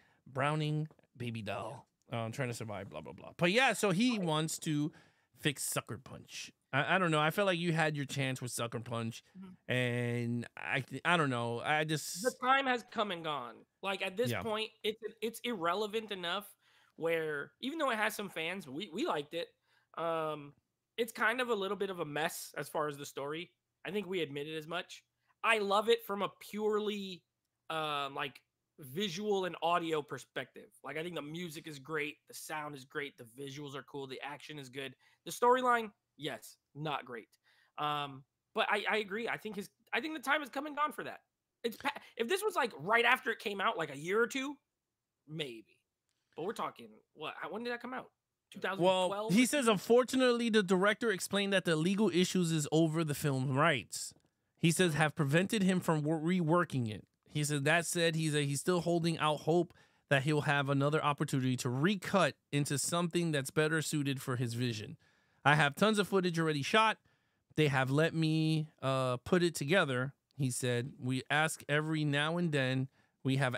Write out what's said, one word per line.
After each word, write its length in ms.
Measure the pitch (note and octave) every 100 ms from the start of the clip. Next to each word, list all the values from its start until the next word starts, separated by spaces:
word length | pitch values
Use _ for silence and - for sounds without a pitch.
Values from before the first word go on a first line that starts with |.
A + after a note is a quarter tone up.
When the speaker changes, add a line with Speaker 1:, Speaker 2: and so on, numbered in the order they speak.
| _ _ -
Speaker 1:
Browning, 600 | B2+ C#3+ D#3 D3+ D3+ D#3 - _ -
baby 260 | A#2+ A2+
doll, 440 | G2+ G2+ G2+ A2+ - _ -
um, 200 | A#2 A2+
trying 160 | A2 B2
to 60 | A#2
survive, 340 | A2+ G2 G2+
blah, 120 | D2+
blah, 120 | C#2
blah." 180 | - - -
But 140 | F3
yeah, 220 | A3 C4
so 180 | G3 G#3
he 260 | F3 B3 A3
wants 400 | E3 D3+ D#3+ -
to 320 | E3 D3 D3 - - _ _ -
fix 240 | D#3 C3+
Sucker 340 | - C3+ - A#2
Punch. 540 | - - - - - _ -
I, 220 | C3+ C#3 F#3
I 20 |
don't 120 | F3
know. 80 | D3+
I 120 | D3+
felt 160 | G#3 G3
like 100 | F3
you 140 | F3
had 220 | D#3+ D#3 C#3+
your 80 | C#3
chance 360 | C#3 C3 B2+
with 100 | B2+
Sucker 280 | - A#2+ A#2+
Punch, 440 | A#2+ A#2 A2+ - _ F#3
Speaker 2:
Mm-hmm. 340 | F#3+ F#3 -
Speaker 1:
and 720 | B2 B2 A#2+ A#2+ A#2+ A#2 A#2+ - -
I 220 | D#2 C3+
th-, 200 | - C3+
I 140 | E3 F3
don't 120 | C#3+
know. 300 | A#2+ A#2+ A#2
I 240 | - D3+
just 380 | D#3 D3+ - F3
Speaker 2:
The 100 | B3 -
time 240 | B3 C4+ C4+
has 180 | B3 -
come 200 | G#3+ G#3
and 120 | E3+
gone. 320 | D#3+ C#3+ A#2+ A2 - -
Like, 180 | F#3+ G3
at 120 | F#3+ F#3
this 140 | B3
Speaker 1:
Yeah. 100 | A3+
Speaker 2:
point, 260 | A3+ G#3+ A3 _
it's, 180 | G#3 G#3+ G#3 -
it's 180 | A3+ A3+
irrelevant 680 | A#3+ G#3 E3+ F#3+ G#3+ A3 G#3+
enough 340 | G3 E3+ G3 - - _ _ _ -
where, 540 | D#3+ E3 D#3 D3 D3 -
even 180 | B3 E4
though 100 | C#4
it 80 | A3
has 180 | G#3+ G#3+
some 140 | G3
fans, 380 | E3 D#3+ F#3+ D3
we, 220 | C#3 G3
we 140 | F3 E4
liked 260 | E3+ D3
it. 140 | E3 - _ _ _ _ -
Um, 560 | E3 D#3+ D#3 D3+ C#3+ _ _ _ _ -
it's 140 | A#3
kind 300 | - A3+ B3+
of 80 | A#3+
a 60 | G#3+
little 200 | F#3+ G3
bit 120 | G3
of 100 | F3+
a 60 | D3+
mess 480 | D3+ E3+ - - -
as 120 | D3+
far 180 | E3+ D3+
as 100 | C#3+
the 100 | C#3+
story. 420 | - C#3 D#3 F3 _ _ _
I 60 | D3+
think 180 | G#3 F3
we 140 | F#3
admitted 340 | D3 C#3+ D3+ D#3+
as 120 | D#3
much. 360 | F3 - - _ _ _ -
I 140 | G#3+ A3
love 320 | G3 G3+ G#3+
it 160 | A#3 -
from 160 | G3+
a 80 | F#3 -
purely, 840 | - G#3 G#3+ G#3+ G#3 G#3 F#3+ E3+ _ _ _ _ -
um, 420 | D#3+ D#3 D3 C#3
like, 260 | C#3+ D3 - _ _ _ -
visual 680 | C3 D3+ G#3 E3 G#3+ G3 F3+
and 100 | D#3+
audio 380 | E3 F3 E3 D#3
perspective. 680 | C#3+ C3+ - C#3+ C3 - - _
Like, 140 | C3+ D3
I 60 |
think 120 | F3 D#3+
the 60 |
music 440 | D3 E3 F3 D#3 D#3+
is 120 | C#3+
great, 380 | C3 D#3 D3+ - _
the 60 | -
sound 400 | - D#3 D3+ C#3+
is 100 | B2+
great, 320 | D3+ C#3+ -
the 60 |
visuals 520 | A#2 A#2+ C#3 C#3 C#3+ C#3
are 80 |
cool, 220 | B2 C#3+ C3+
the 140 | C3
action 360 | C3+ D3 - D3+
is 100 | C3
good. 240 | C3+ C3+ - _ _ F3
The 60 |
storyline, 580 | - A#3+ B3+ B3+ A#3+ G#3+ _ _ -
yes, 400 | C#3+ A2+ - - _ C#3+
not 300 | D#3 C#3 B2
great. 220 | A#2 F#2 _ _ _ _ -
Um, 440 | D3 D3 C#3+ C3+ - _ _
but 140 | G#3+ G3
I, 140 | G#3 F#3
I 80 | G#3+
agree. 300 | G3+ G#3 A3
I 100 | C#3+
think 180 | G#3+ G#3
his, 140 | F#3 _ -
I 100 | G#3
think 140 | D#4 D#4
the 60 |
time 200 | C4+ D4+
has 80 | C4+
come 180 | C4+ D4+
and 80 | C#4+
gone 160 | D4
for 120 | G#3+
that. 180 | C#3 F#2+ _ _ _ _
It's 140 | A#3 -
pa-, 140 | C4+ - - -
if 100 | A#3
this 140 | F#4
was, 120 | G#4 F4+
like, 160 | B3 C3+
right 260 | E3+ A#3 A#3
after 240 | B3+ B3
it 60 | -
came 220 | G#3+ G3
out, 160 | G3+ F3+
like, 160 | D#3
a 40 | C#3
year 220 | D#3+ G#3
or 40 | A3+
two, 280 | C4+ C4+ C#4 _ _ _ _ _ _ -
maybe. 500 | D#3+ C#3+ A2+ - _ _ _ _ _ _ -
But 80 |
we're 100 | F3+
talking, 360 | A3 E3 - A2+ G#2+ _
what? 200 | - D3+ -
How, 120 | D3+
when 120 | G3+
did 80 | A#3+
that 80 | A#3+
come 120 | B3
out? 160 | B3+ -
Speaker 1:
Well, 0 | _ _ _ _
Speaker 2:
Two 80 | F#3+
thousand 240 | G3 F#3+
twelve 500 | F3+ F#3 F#3 G3 G#3+
Speaker 1:
he 100 | G3
Speaker 2:
or 20 | B3+
Speaker 1:
says, 200 | D4 A3+
Speaker 2:
something? 60 |
Speaker 1:
"Unfortunately, 760 | G3 - A#3+ B3+ C4 B3+ A#3+ A#3
the 140 | G#3+
director 460 | F#3+ F#3 G3+ G#3 A#3
explained 420 | F#3 - G3 G3
that 100 | F#3+ F3
the 100 | D#3
legal 320 | F3 G3+ G#3
issues 420 | E3+ F3+ F#3 E3+
is 160 | D#3+ D3
over 320 | D#3+ E3 D#3+
the 100 | D#3 C#3
film 380 | D3+ C3+ C3 C3
rights. 580 | E3 C3 - - - - _ _ _ -
He 120 | E3
says 220 | E3 F3+ D3
have 200 | D#3 -
prevented 480 | C#3 D#3+ G3 A3+
him 160 | F#3 F#3
from 240 | F3+ D#3
wor-, 160 | D3 D#3+
reworking 720 | D#3+ F#3 D#3 F3 D#3+ C3+ A2+
it. 160 | G#2 - _ _
He 160 | D3+ D3
said 180 | D3
that 220 | C#3+ E3+ E3
said, 300 | F3 E3+ D#3+
he's 200 | D#3 D3
a, 80 | C#3+
he's 140 | C#3
still 220 | - F3+
holding 360 | E3+ F3 E3 E3
out 220 | D#3 D3
hope 320 | - F3 E3+ _ _ _ -
that 140 | C#3
he'll 180 | C#3+ D3+
have 260 | C3+ C#3+ C#3
another 340 | C#3 C#3+ D3+
opportunity 540 | C#3+ C#3+ D3+ C#3 B2+ B2
to 120 | B2+
recut 680 | B2+ E3+ G#3 - G3 D3 - -
into 260 | C#3+ C#3+ C3+
something 540 | - E3+ F3 F3 E3+
that's 200 | D3 C3
better 300 | D#3 D#3 D#3+
suited 400 | - D#3 C#3 C3
for 140 | - A#2+
his 180 | A#2+
vision. 440 | A#2 B2 A2 - - _ _ _ _ C3+
I 100 | D3+
have 180 | D3 -
tons 220 | G#3 G#3
of 120 | F#3+
footage 280 | G3 F3+ E3
already 240 | D#3+ D3+
shot. 360 | C3 A3 A3 - _ _ _ _ _ -
They 140 | D3
have 200 | C3+ C3
let 240 | C#3 E3
me, 540 | D#3+ D#3 D#3+ D#3 D#3 D3+ -
uh, 340 | C3 C3 B2+ B2
put 260 | - F3+
it 120 | E3+ -
together," 580 | C#3 F#3+ D3 B2+ C3+ - _ -
he 140 | B2+
said. 400 | B2 B2 A#2+ A#2+ -
"We 240 | B2+ C3 -
ask 340 | D3 D#3 - -
every 340 | D3 D#3 D#3
now 320 | D3 C#3+ D#3 E3+
and 140 | F3
then. 380 | D3 C3 C3 C3 _ _ _
We 140 | C3 C3+
have 180 | C3